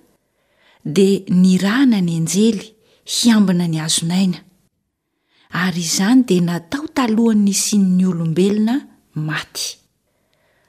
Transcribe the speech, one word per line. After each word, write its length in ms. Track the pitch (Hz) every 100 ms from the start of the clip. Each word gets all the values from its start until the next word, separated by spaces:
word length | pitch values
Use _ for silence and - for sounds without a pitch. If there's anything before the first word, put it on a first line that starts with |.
| _ _ _ _ _ _ _ _ 151
dia 360 | 160 196 190 -
nirahana 720 | 180 185 185 196 247 269 208
ny 160 | 175 165
anjely 560 | 160 180 220 196 - _ _ _ -
hiambina 600 | - 240 220 190 175 170
ny 120 | 160
azonaina, 580 | 156 - 165 180 190 160 - _ _ _ _ _ _ _ _ _ _
ary 300 | 165 185 175
izany 420 | 165 - 196 262 247
dia 160 | 180
natao 460 | 175 170 - 285 311
talohan'ny 640 | 285 240 220 226 214 202
sin'ny 520 | 190 - 214 185 185 185
olombelona 760 | 170 165 156 196 214 220 277 - _ _ 156
maty. 600 | 156 - - - - - _ _ _ _ _ _ _ _